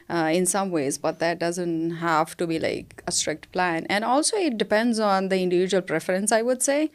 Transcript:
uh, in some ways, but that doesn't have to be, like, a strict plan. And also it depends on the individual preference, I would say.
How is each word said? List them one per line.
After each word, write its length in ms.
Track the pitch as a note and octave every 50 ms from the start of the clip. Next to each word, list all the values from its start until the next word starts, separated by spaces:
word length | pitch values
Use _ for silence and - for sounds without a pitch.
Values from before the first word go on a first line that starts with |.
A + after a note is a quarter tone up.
| - -
uh, 200 | E3+ E3+ D#3+ D#3+ D#3+
in 100 | F3+ F3+
some 260 | F3 - G3 G3 F#3+
ways, 280 | F3 D#3+ C3+ C#3 C#3+ -
but 200 | - D#3+ D#3+ E3
that 180 | E3 E3 E3+ F3
doesn't 540 | F3+ F3 F3 F3+ F3 F3 E3 D#3+ E3 E3+ E3+
have 440 | E3 E3 E3+ D#3+ D3+ D#3+ D#3+ -
to 100 | - F3+
be, 120 | E3 D#3+ D#3+
like, 440 | - - - - - - - - -
a 60 | - -
strict 380 | - - F3+ D#3 D#3 - - -
plan. 340 | F#3 F3+ F3 E3 E3 - -
And 160 | F#3+ G3+ A3
also 320 | A3+ B3+ C#4+ D#4+ - -
it 220 | G#4 F4+ D#4 A#3 G#3
depends 400 | G#3 G3+ G#3 G#3+ A3+ B3 A3+ A3
on 280 | A3 G#3 G3 F#3+ F#3+ F#3+
the 100 | F#3+ F#3+ F#3
individual 380 | F3+ F3+ F3 F#3 F3+ G3+ F#3 F3+
preference, 480 | - D#3 D#3+ - - F#3 F#3 G#3 G#3
I 120 | A#3 A3 A3+
would 200 | B3 B3+ B3 -
say. 280 | - C#4 D4 D#4 D#4 -